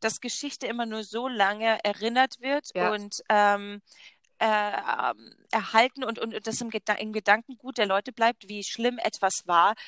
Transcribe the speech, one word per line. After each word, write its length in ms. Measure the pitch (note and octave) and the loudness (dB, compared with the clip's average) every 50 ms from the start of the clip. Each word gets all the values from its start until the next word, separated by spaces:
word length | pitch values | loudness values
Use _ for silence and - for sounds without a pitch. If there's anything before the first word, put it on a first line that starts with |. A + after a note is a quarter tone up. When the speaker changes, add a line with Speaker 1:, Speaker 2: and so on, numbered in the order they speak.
Speaker 1:
dass 200 | - A3 A3 - | -2 -2 -2 -2
Geschichte 460 | - B3 - - - C#4+ - - C4+ | -4 -8 -8 -6 -8 -10 -10 -8 -8
immer 200 | G#3 A#3 A#3+ A#3 | -6 -4 -4 -6
nur 180 | A3 A3 A3 G#3+ | -6 -6 -8 -8
so 240 | G3 G#3+ A3+ B3 C4 | -6 -6 -6 -6 -4
lange 560 | B3 G#3+ G3 G3 G#3 G#3+ A3 A3+ A3 - - | 0 2 2 2 2 0 2 0 0 2 0
erinnert 560 | G#3 G3+ - G3+ A#3 A#3 B3+ C4 C4 - - | -2 -2 -2 -4 0 2 2 2 2 0 -6
wird 300 | A#3+ C4 C#4 D4 - - - | -4 -2 -2 -2 -4 -4 -2
Speaker 2:
Ja. 180 | F#3 F3+ F3+ | 0 0 0
Speaker 1:
und, 300 | G#3 G#3 G3+ G3+ - - - - | 0 -2 -6 -8 -10 -12 0 2
ähm, 540 | A3 G#3 G#3 G3+ G3+ G3+ G3+ G3+ G3+ G#3 - _ - - - - _ _ _ _ _ _ | 4 6 6 6 4 2 -2 -8 -12 -14 -16 _ -20 -20 -20 -20 _ _ _ _ _ _
äh, 60 | G#3 | 0
ähm, 880 | A3 G#3+ G#3 G#3 G#3 G#3 G#3 G3 - A#2 - B2 B2 - G#2+ - - - _ _ _ | 2 2 2 0 0 -4 -4 -4 -4 -4 -2 -2 -2 -4 -4 -12 -20 -20 _ _ _
erhalten 520 | - A3 F#3+ - - A3 A#3+ C4 - C4+ C4 | -2 -2 -2 4 4 4 4 4 0 -6 -6
und, 140 | A3 A3+ - | -6 -4 -6
und, 160 | - A3+ A3 | -6 -6 -6
und 120 | G#3+ - | -8 -6
das 140 | A3+ A3 - | -6 -6 -6
im 100 | A#3+ A3+ | -6 -6
Geda-, 280 | A3 G#3 - - G#3 - | -8 -6 -2 -2 -4 -2
im 120 | G#3+ G#3+ | -4 -6
Gedankengut 680 | G#3+ G#3+ - G#3 G#3 A3+ - - C4 - - B3+ A#3+ - | -6 0 4 4 4 4 2 -8 -18 -14 -14 -10 -2 -2
der 80 | G#3 | 0
Leute 260 | G3 F#3+ G3 - C4 | 2 2 0 -2 -4
bleibt, 360 | A3+ - A3+ A#3 A#3+ - - F#3+ | -2 0 0 0 0 -2 -12 -12
wie 160 | G#3 G#3 G3 | -10 -10 -8
schlimm 340 | - - - A3+ A#3+ B3 A#3+ | -10 -6 -2 -2 -2 -2 -2
etwas 460 | - - - - G3+ F#3+ - - - | -4 -4 -2 0 -2 0 0 -2 0
war, 280 | F3+ F3 E3+ F3 G3+ A3 - - | 2 4 6 6 4 2 -2 -10